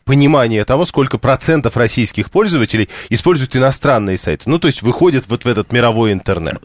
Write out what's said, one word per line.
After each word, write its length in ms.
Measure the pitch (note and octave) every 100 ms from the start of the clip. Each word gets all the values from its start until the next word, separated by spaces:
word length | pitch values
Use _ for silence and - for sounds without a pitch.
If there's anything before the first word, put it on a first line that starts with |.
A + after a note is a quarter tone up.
понимание 640 | - C#3 C#3+ D3+ A#2 A2 G#2
того, 180 | C3
сколько 340 | F3 - C3+ A2+
процентов 600 | A#2 C3 - D#3+ C#3 C3
российских 520 | A#2 - A#2 - G2
пользователей 600 | G3 G#3+ E3 A2 A2 G#2 - -
используют 460 | A#2 F3+ E3 C3 B2+
иностранные 600 | C3 C3+ C#3+ B2 G2+ F#2
сайты? 260 | - D2+ -
Ну, 120 | E3
то 80 | E3
есть 140 | -
выходят 480 | A2 - F3+ C3+ -
вот 160 | A#2+ B2
в 20 |
этот 240 | G#2+ G2+
мировой 400 | A#2+ A#2+ A2+ A2+
интернет. 460 | F#2+ - F2+ D#2+ -